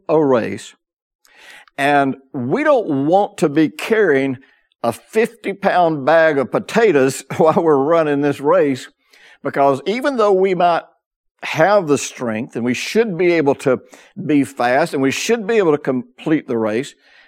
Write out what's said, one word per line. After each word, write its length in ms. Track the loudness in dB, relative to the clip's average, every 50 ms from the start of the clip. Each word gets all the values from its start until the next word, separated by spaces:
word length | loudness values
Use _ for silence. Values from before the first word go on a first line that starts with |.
| _ 0
a 120 | 0 2
race. 540 | 2 2 2 2 0 -2 -6 -10 -12 -18 -20 _ _ _ _ _ _ _ _ _ _ _ _ _ -20 -20 -20 -20 -20 _ _ -4
And 400 | -2 0 2 2 2 0 -2 -6 -12 _ -10
we 320 | -8 -4 -4 -2 0 0
don't 420 | 2 2 2 0 -2 -2 -2 0 2
want 300 | 2 2 0 -2 -2 -2
to 100 | -2 0
be 220 | 2 2 0 0
carrying 720 | -2 -6 -6 -2 0 2 2 2 2 2 0 -2 -4 -8 -12 _ _ _ _ _ _ _ -6
a 80 | -6
fifty 640 | -6 -6 -10 _ -2 -2 -2 -2 -4 _ -10 -10 -8
pound 520 | -4 -2 0 2 2 2 0 0 -2 0
bag 320 | 2 4 4 4 2 2 0
of 140 | -2 -2
potatoes 720 | -4 -6 -6 -2 0 2 2 4 4 4 2 2 0 -4 -10 -10
<laughs> 60 | -2 2
while 260 | 2 2 4 2 2
we're 140 | 2 2 2
running 420 | 2 2 2 2 2 0 0 0
this 220 | 0 -2 -2 -2
race, 480 | 0 0 2 2 2 0 -2 -4 -8 -14 _ _ _ _ _ _ -20 -20 -20 _ -10
because 380 | -6 -2 2 2 2 2 0 -2 -4
even 300 | -4 -2 -2 -2 0 0
though 160 | 2 2 2
we 200 | 2 2 0 2
might 300 | 2 2 2 0 0 -4 -8 _ _ _ _ _ _ _ _ _ _ -14
have 440 | -8 -2 0 2 4 4 2 2 2
the 100 | 0 -2
strength 580 | -2 -6 -10 -8 -8 -6 -6 -6 -8 -8 -8
and 80 | -6 -4
we 100 | -4 -4
should 440 | -4 -6 -2 0 0 0 0 -2 0
be 140 | 0 2
able 240 | 2 2 2 0 0
to 260 | 0 0 0 0 -2 -4 _ -20 -20 -20 _ _ -10 -4
be 180 | 0 0 0 0
fast 500 | 0 -2 -4 -2 0 2 0 0 0 -2
and 80 | -2
we 100 | -2 -2
should 360 | -2 -2 -2 -2 -2 -2 0 0
be 100 | 0 2
able 140 | 2 2
to 60 | 2 0
complete 720 | 0 -2 -4 -4 -6 -8 _ -10 -4 -2 -2 -2 -2 -4
the 100 | -4 -2
race, 380 | -2 -2 -2 -4 -6 -8 -12 _ _ _ _ _ _